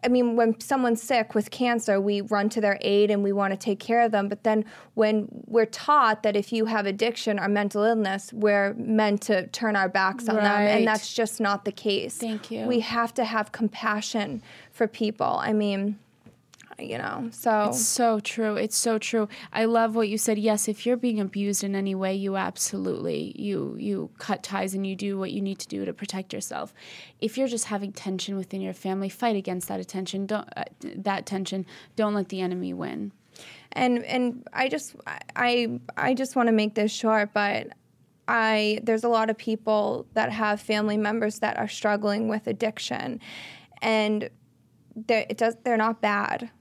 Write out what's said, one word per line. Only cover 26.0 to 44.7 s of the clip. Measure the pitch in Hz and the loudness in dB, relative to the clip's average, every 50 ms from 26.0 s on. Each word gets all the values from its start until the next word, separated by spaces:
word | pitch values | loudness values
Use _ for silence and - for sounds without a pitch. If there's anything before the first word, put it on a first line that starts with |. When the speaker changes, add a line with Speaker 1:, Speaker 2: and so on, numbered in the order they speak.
| 202 202 - 190 190 190 - | -8 -8 -8 -8 -8 -8 -10
Speaker 2:
yourself. | - 202 - - - - - - - - - - - - - - _ | -10 -8 -8 -8 -8 -8 -10 -12 -20 -20 -20 -20 -20 -20 -20 -12 _
If | - 220 226 254 | -6 -4 -2 0
you're | 269 | -2
just | 269 233 226 - | 0 0 -2 -4
having | - 220 202 202 196 196 | -2 -4 -4 -4 -6 -10
tension | - - 196 190 185 - - 202 | -8 -6 -4 -4 -4 -4 -4 -6
within | 196 190 185 - 190 | -6 -6 -6 -6 -6
your | 190 190 185 | -6 -6 -8
family, | - - 190 190 190 196 196 | -6 -4 -4 -2 -2 -2 -4
fight | 196 - - 240 220 | -4 -2 0 0 0
against | 202 190 - 185 180 175 - | 0 -2 -4 -6 -6 -6 -6
that | 196 190 | -8 -8
attention. | 185 - - 190 190 180 - 196 196 | -8 -6 -6 -6 -6 -4 -4 -6 -4
Don't, | 196 214 208 - - - | -4 -4 -6 -6 -8 -10
uh, | - - - - _ - - - | -10 -10 -10 -10 _ -14 -12 -12
that | - 190 208 196 196 202 | -6 -4 -2 -2 -2 -4
tension. | - 202 190 190 - 190 190 185 - - - - - _ | -4 -4 -4 -4 -4 -4 -6 -6 -8 -12 -20 -20 -16 _
Don't | - 220 208 208 | 0 0 2 2
let | 208 196 196 | 0 -2 -4
the | - 190 | -4 -4
enemy | 185 180 180 180 180 - - | -2 -2 -2 -4 -4 -6 -6
win. | 180 170 143 - - 208 202 - _ _ _ _ - - - - - - - - | -6 -8 -8 -6 -8 -8 -10 -10 _ _ _ _ -20 -20 -20 -20 -20 -20 -12 -4
Speaker 1:
And, | - 254 247 247 240 - | 0 2 2 2 0 -2
and | - - 247 247 247 233 247 - - - | -2 -2 0 0 0 -2 -4 -12 -10 -4
I | - 254 269 | -2 -2 0
just, | 277 311 - - - - - | 0 -4 -6 -8 -16 -16 -12
I, | - 76 - - _ - | -12 -12 -12 -12 _ -4
I, | - 247 240 240 247 240 226 240 247 - - - | 0 2 2 2 2 2 0 -4 -6 -10 -10 -6
I | - - - 262 | -2 0 0 0
just | 240 262 262 - | 0 -2 -2 0
wanna | 269 240 233 226 | 2 4 4 4
make | 214 214 208 208 | 4 4 2 0
this | - 208 214 | 0 0 0
short, | 214 - - 220 220 214 208 208 _ | 0 0 0 2 2 2 2 0 _
but | 208 208 202 202 - - - - _ _ _ _ _ _ _ _ _ _ | 0 0 0 -2 -2 -6 -8 -14 _ _ _ _ _ _ _ _ _ _
I, | - - 233 226 220 220 214 214 214 214 214 - | -2 0 2 4 4 4 4 2 2 0 0 0
there's | 226 226 220 220 | 0 0 2 2
a | 240 | 2
lot | 233 226 220 220 | 4 4 4 2
of | 220 220 | 0 -2
people | - - 220 220 - - 214 208 208 214 - 233 - - - | -2 -2 -2 -2 0 0 2 2 2 0 -2 -4 -6 -4 -2
that | 226 220 233 208 | -2 0 0 0
have | 214 220 208 208 208 | -2 0 0 0 -2
family | - - 214 214 214 214 208 | -2 -2 0 0 2 2 2
members | 214 214 208 214 226 220 214 214 - | 0 0 0 0 0 0 -2 -2 -2
that | - - - - | -2 -2 -2 -2
are | 214 208 | -4 -4
struggling | - - - 214 208 208 208 208 202 208 226 220 | -6 -2 0 0 0 2 0 0 0 0 0 -2
with | 208 220 - - | -2 -2 -2 -4
addiction, | 226 202 - 220 214 - - - - - - - 240 226 - - - - - - - - - _ - - | -4 -2 -2 -4 -4 -4 -8 -6 -6 -6 -6 -6 -8 -8 -10 -14 -16 -16 -16 -18 -18 -20 -20 _ -16 -4
and | - - 220 220 214 214 214 214 - - - _ _ _ _ _ _ _ | -2 0 2 2 2 2 0 -2 -2 -6 -12 _ _ _ _ _ _ _